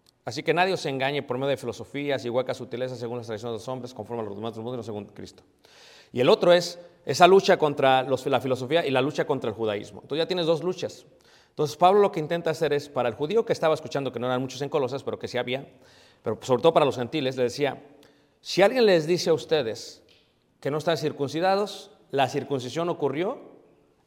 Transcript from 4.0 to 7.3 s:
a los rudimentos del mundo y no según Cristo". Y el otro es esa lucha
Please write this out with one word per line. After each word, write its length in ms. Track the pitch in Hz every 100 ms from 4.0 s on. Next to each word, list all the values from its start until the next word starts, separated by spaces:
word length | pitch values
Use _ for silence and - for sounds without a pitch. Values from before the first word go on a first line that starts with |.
| 104 120
a 20 |
los 80 | 107
rudimentos 240 | 98 113
del 80 | 110
mundo 120 | 113
y 20 | 123
no 60 |
según 200 | 113 104 104
Cristo". 360 | - 95 - _ _ _ - - - -
Y 80 | 120
el 80 | 139
otro 240 | 214 175
es 260 | 175 170 - - _
esa 220 | - 135
lucha 300 | 175